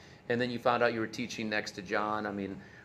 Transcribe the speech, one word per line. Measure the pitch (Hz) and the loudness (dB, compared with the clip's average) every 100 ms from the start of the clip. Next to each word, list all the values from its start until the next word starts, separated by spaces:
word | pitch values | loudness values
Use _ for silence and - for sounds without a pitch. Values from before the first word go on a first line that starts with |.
| - - - | -20 -8 0
and | 120 | 2
then | 123 | 2
you | 120 | 2
found | 123 117 | 2 6
out | 120 | 4
you | 113 | 2
were | 110 | -2
teaching | - 117 - 110 | -4 -6 -4 -2
next | 107 104 | -2 -2
to | - | -8
John. | 92 107 107 107 104 | -2 0 2 0 -2
I | |
mean, | 101 98 95 - - | -4 -4 -8 -14 -20